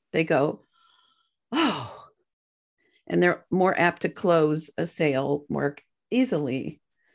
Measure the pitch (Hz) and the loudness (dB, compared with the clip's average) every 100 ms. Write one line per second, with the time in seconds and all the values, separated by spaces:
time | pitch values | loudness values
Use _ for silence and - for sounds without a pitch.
0 | _ 160 165 151 147 - _ _ _ _ | _ -4 0 2 2 -2 _ _ _ _
1 | _ _ _ _ - 285 294 143 120 - | _ _ _ _ -6 0 0 -2 -8 -14
2 | - _ _ _ _ _ _ _ _ _ | -20 _ _ _ _ _ _ _ _ _
3 | - 175 180 - - 185 185 - 170 170 | -4 2 2 0 -2 0 2 2 0 0
4 | 170 - 190 170 151 156 165 - 170 - | -6 -4 2 4 4 0 -6 -8 -8 -2
5 | 156 131 139 143 - 143 143 147 _ _ | 0 0 0 -4 -4 -2 -2 -4 _ _
6 | - 247 262 165 143 131 - - _ _ | -4 0 0 0 -2 -4 -6 -12 _ _
7 | _ | _